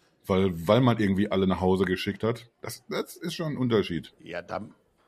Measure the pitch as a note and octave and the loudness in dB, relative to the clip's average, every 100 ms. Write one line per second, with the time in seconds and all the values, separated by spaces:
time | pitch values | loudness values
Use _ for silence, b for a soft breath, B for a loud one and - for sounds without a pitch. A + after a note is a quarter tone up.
0 | _ _ - F#2+ G2 E2+ E2+ A2+ B2+ G#2+ | _ _ 0 2 2 0 2 4 6 4
1 | G2+ F#2+ G#2 F#2+ F#2+ F2 F#2 F#2+ F#2 F#2 | 2 2 0 0 0 2 2 2 0 -2
2 | G#2 - A2 A#2 - _ - - - D#3 | -4 -4 -4 -4 -10 _ -14 -14 -8 -8
3 | - - F3 D#3+ D#3 C3 B2+ G#2+ F2+ E2 | -8 -12 -10 -8 -6 -2 2 2 2 -4
4 | - - E2+ F2 - F#2 A2 - _ _ | -8 -16 -12 -12 -8 -10 -10 -18 _ _